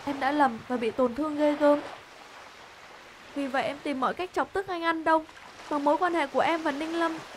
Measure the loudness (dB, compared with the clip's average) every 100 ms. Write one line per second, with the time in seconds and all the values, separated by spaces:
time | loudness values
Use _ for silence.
0 | -8 -4 0 2 2 2 -4 -2 -2 0
1 | 0 0 -4 2 2 4 4 4 0 -14
2 | -18 -20 -20 -20 -20 -20 -20 -20 -20 -20
3 | -20 -20 -12 -6 -2 -2 -2 -4 -4 -2
4 | -2 -2 -4 -2 -2 -2 -4 -2 0 0
5 | 4 2 2 -12 -20 -16 -6 0 2 2
6 | 2 0 0 2 2 2 0 -2 -4 -2
7 | -2 -4 -10